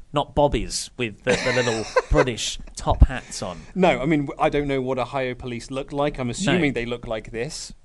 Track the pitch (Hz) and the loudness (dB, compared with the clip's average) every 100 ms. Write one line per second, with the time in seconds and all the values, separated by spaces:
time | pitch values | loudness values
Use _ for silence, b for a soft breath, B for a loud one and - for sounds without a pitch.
0 | - 143 143 - 143 135 90 - - - | -6 -4 -2 2 4 2 -2 -6 -8 -6
1 | 117 98 104 95 127 123 120 110 104 508 | -6 -2 0 2 2 2 2 0 0 0
2 | - 147 131 107 - - - - 160 127 | 4 4 4 0 -4 -6 -10 -6 2 6
3 | - 127 - - 98 85 - 185 180 123 | 6 4 -10 -8 -8 -10 -6 2 4 4
4 | 139 151 143 - 151 143 143 135 127 127 | 2 0 0 0 0 2 0 -2 -2 -2
5 | 120 135 127 123 127 120 - 135 147 143 | -2 -2 -4 -6 -8 -8 -8 -8 -6 -2
6 | 147 143 120 120 185 175 147 117 117 120 | -2 -2 -4 -2 0 2 2 0 -4 -6
7 | 120 110 110 113 139 - - - | -6 -6 -6 -6 -6 -8 -14 -16